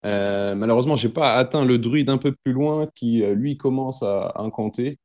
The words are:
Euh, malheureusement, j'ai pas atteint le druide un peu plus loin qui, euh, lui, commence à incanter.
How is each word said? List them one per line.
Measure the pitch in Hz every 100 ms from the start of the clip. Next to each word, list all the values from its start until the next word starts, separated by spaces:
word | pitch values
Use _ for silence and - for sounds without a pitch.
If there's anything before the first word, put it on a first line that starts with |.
| 104
Euh, | 101 101 101 101 101
malheureusement, | 113 117 135 143
j'ai | 113
pas | - 143 117
atteint | 127 156 131
le | 120
druide | 117 147 135
un | 135
peu | 143 139
plus | 139
loin | 127 147 151 151 -
qui, | 117 117
euh, | 101
lui, | 101 139 139
commence | 139 131 131 127
à | 104 98 95 -
incanter. | 107 110 107 - 127 143